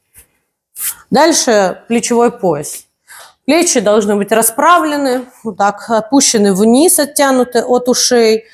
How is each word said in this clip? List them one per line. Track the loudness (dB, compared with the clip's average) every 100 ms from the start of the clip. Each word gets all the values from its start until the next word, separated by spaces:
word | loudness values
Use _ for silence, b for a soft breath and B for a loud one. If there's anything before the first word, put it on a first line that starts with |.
| _ -20 _ _ _ _ _ -12 B B B
Дальше | 2 2 2 0 0 0 -4 -4
плечевой | -4 0 0 0
пояс. | 0 -4 -4 -6 -14 -20 _ _ B B B -2
Плечи | 0 2 0
должны | 2 0 0
быть | -2 0
расправлены, | 0 -2 0 2 2 2 -2 -2 -4 -6 _
вот | -12 -4
так, | -4 -4 -4
опущены | -4 0 0 2 0 0
вниз, | 2 2 4 2 0
оттянуты | -2 0 0 0 0 -2
от | 0 -2 0
ушей. | -2 0 2 2 0 B